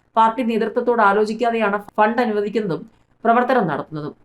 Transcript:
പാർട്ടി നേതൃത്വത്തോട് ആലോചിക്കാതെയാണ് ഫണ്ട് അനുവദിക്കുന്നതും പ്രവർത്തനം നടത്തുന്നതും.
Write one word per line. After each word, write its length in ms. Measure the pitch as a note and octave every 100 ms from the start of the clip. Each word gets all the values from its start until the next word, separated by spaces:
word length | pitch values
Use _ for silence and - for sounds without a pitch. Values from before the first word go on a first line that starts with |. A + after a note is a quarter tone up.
| _ A3+
പാർട്ടി 260 | A3+ B3
നേതൃത്വത്തോട് 600 | A#3 A3 A3 A#3+ A#3 A#3
ആലോചിക്കാതെയാണ് 760 | G3+ G3+ G#3+ A3 A#3 A3+ G#3 G3+ G3+
ഫണ്ട് 260 | - G#3+ A#3
അനുവദിക്കുന്നതും 600 | A3+ G#3 G3+ A3 G#3 D#3 - _ _ _
പ്രവർത്തനം 400 | A3+ A#3 B3 B3+ F3
നടത്തുന്നതും. 480 | C#3+ - D3+ D3 -